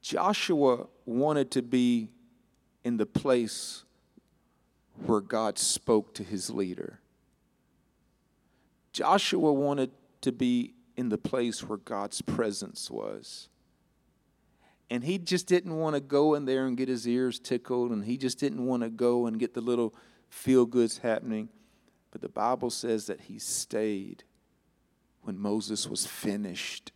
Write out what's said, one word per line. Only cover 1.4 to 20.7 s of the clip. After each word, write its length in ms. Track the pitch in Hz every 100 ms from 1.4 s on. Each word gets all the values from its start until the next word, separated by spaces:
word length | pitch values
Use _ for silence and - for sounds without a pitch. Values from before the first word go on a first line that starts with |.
| 135
to 100 | 135
be 480 | 120 127 123 120 110 _ _ _ _ _ _ _
in 140 | 120 113
the 80 |
place 800 | 104 - 139 127 110 - - - _ _ _ - _ _ _ _ _ _ _ -
where 160 | - 107
God 360 | 98 113 110 -
spoke 560 | - - - 110 -
to 80 | -
his 260 | 92 101 92
leader. 500 | 104 92 90 50 - _ _ _ _ _ _ _ _ _ _ _ _ _ _ _ _ _ _ _
Joshua 600 | - 156 196 - - 156
wanted 400 | 139 143 143 131 - _ _
to 100 | 131
be 420 | 123 123 123 - - _ -
in 120 | 123
the 80 | 107
place 460 | - 131 120 104
where 140 | - 104
God's 440 | - 101 101 -
presence 680 | - - 110 98 98 - -
was. 560 | 57 52 52 - - - _ _ _ _ _ _ _ _ _ _ _ _ _ _
And 120 | 123
he 140 | 135 190
just 300 | 170 180 -
didn't 280 | 180 180
want 200 | 160 160
to 40 | 143
go 360 | 139 143 151
in 100 | 147
there 220 | 135 131 131
and 100 | 123
get 100 | 131
his 200 | 123 120
ears 320 | 123 127 117
tickled, 500 | - 123 - 123 120
and 160 | 107
he 120 | 104 123
just 220 | 131 -
didn't 240 | 143 143
want 200 | 123 123
to 60 | 113
go 360 | 113 120 123
and 140 | 120 110
get 160 | 120
the 60 | 120
little 340 | 117 120 113 - - _ _
feel-goods 680 | - - 131 117